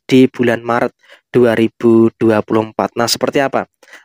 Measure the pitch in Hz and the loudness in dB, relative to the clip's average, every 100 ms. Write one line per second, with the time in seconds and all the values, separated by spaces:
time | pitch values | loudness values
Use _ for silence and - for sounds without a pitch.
0 | - 131 127 - 120 117 120 120 123 - | 0 2 2 0 -2 -2 -4 -4 -4 -8
1 | _ - _ 127 120 110 113 - 117 113 | _ -20 _ 0 2 2 -2 0 2 4
2 | 113 - 113 107 - 110 110 107 98 117 | 2 0 0 0 -2 -4 -4 -6 -6 -4
3 | 117 - 123 151 135 117 - _ _ - | -4 -4 -4 -2 -2 -4 -8 _ _ -20